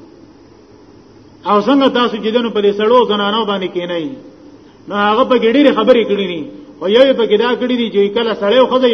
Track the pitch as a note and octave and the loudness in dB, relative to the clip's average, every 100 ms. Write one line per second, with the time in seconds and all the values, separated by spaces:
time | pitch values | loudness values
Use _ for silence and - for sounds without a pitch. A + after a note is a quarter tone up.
0 | - - - - - - - - - - | -20 -20 -20 -20 -20 -20 -20 -20 -20 -20
1 | - - - - F3 G#3 G3+ C#4 C4 A#3+ | -20 -20 -20 -14 -2 0 2 2 2 0
2 | A#3+ A3 G3+ A3+ A#3 G#3 G3+ G3+ G#3+ B3 | -2 -2 -2 -2 -2 0 -2 0 2 2
3 | A3+ G#3 G3+ A3 G#3 G3 F3+ F3+ F3 F3 | 2 -2 -2 -2 -4 -4 -6 -6 -6 -6
4 | D3 B2+ - - - - - - - G#3 | -6 -12 -18 -20 -20 -20 -20 -20 -8 -4
5 | G#3 G#3+ A3+ B3 A3 B3 C#4 G#3 G#3+ A#3+ | 0 0 2 2 2 4 2 2 2 2
6 | G3+ G3+ F#3+ E3 C#3+ - - - F3 A3 | 2 -2 -4 -8 -12 -16 -20 -10 -2 2
7 | C4+ A#3 A3 G#3 A#3+ B3 B3 B3 A3+ F#3+ | 4 4 2 2 0 -2 -2 -2 -2 0
8 | G3+ G#3+ A3+ G3+ G3+ A#3+ B3 B3+ B3+ | 0 0 -4 -2 0 2 2 2 2